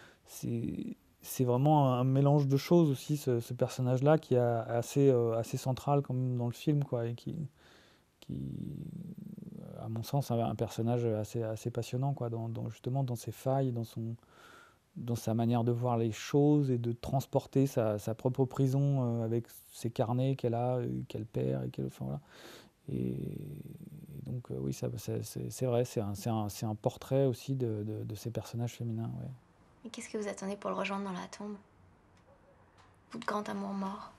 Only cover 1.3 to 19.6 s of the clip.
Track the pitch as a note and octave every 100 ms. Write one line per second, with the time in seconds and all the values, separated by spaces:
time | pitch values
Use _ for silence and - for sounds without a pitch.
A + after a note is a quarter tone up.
1.3 | - B2 B2 D3 D3+ C3+ B2 C3 C3+ C#3+
2.3 | D3 C#3 C#3 - F3 D#3 C3 - D3 C3+
3.3 | A#2 - B2 B2 - B2+ B2+ C#3+ D#3 -
4.3 | B2 A#2+ A#2 A2+ A#2 A#2 C#3+ C#3 B2 A#2
5.3 | A2+ A2+ C3+ C3 B2+ - C#3+ C#3 B2+ B2+
6.3 | B2 A#2+ - - D3 C#3 B2 A#2 A#2 -
7.3 | D#3+ C#3+ _ - - - _ _ _ -
8.3 | C3+ C3+ - - - - - - - -
9.3 | - - - - - A#2 A2+ A2 C#3+ -
10.3 | A#2 A#2 A2 A2 - A2+ A#2+ A#2 G#2+ G#2+
11.3 | A#2+ A2 A2+ A#2+ A#2+ A2+ B2 C#3 C#3 A#2+
12.3 | A2+ A#2 A2+ A#2 - B2 C3+ C3 A#2+ -
13.3 | - C3 C3+ C3 A#2+ A2+ - A2+ A2+ -
14.3 | - - - - _ _ - A#2+ A#2 -
15.3 | A2+ A#2 A#2+ A#2+ A#2+ B2 A#2 A2+ G#2+ -
16.3 | D3 D3 D3 C3+ B2 A#2 A#2 - C3+ -
17.3 | C3+ - C#3 C#3 C3 A2 G#2 A2 A2 C3
18.3 | B2+ B2+ - C3+ C#3 C#3 C#3 A#2+ A#2 A2+
19.3 | A#2 A#2 -